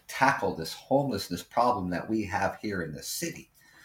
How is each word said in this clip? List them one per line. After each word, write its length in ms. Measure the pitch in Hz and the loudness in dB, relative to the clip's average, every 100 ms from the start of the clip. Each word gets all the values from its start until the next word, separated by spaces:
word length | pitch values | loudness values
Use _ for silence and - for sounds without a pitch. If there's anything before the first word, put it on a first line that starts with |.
| - | -10
tackle 480 | - 135 - 95 | 6 6 6 0
this 180 | 85 80 | -2 -8
homelessness 680 | - - 135 139 101 - 87 | -10 0 2 2 -2 -4 -8
problem 480 | - - 123 - 90 | -4 2 2 2 -2
that 180 | 85 - | -4 -2
we 160 | 110 101 | -4 -2
have 320 | 98 95 - | -2 -2 -2
here 200 | 107 98 | -6 -6
in 120 | 78 | -6
the 80 | 76 | -8
city, 480 | - - 170 - - _ _ - | -10 -8 -8 -10 -18 _ _ -20